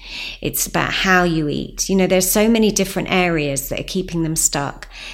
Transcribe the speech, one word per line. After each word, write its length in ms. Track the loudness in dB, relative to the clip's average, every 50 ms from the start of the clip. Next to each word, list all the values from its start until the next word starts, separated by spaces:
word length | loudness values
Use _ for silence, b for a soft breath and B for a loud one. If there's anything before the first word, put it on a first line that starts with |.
| B B B B B B B B
It's 240 | B -4 -2 -2 -4
about 260 | -2 -2 -2 -2 0
how 320 | -2 0 2 4 4 4 4
you 240 | 4 2 0 0 -2
eat. 400 | -2 -4 -6 -6 -6 -4 -2 0
You 60 | 2
know, 120 | 2 4 4
there's 220 | 4 2 2 2
so 200 | 2 4 4 4
many 220 | 4 6 4 4
different 400 | 4 2 0 -2 -2 -4 -2 0
areas 580 | 2 2 2 2 2 0 0 -2 -2 -4 -4 -6
that 100 | -6 -6
are 40 | -6
keeping 400 | -4 -4 -4 -4 -2 -2 -2 -2
them 120 | 0 0
stuck. 520 | 0 0 0 0 -2 -2 -4 -6 -10 -14 -18 B B B B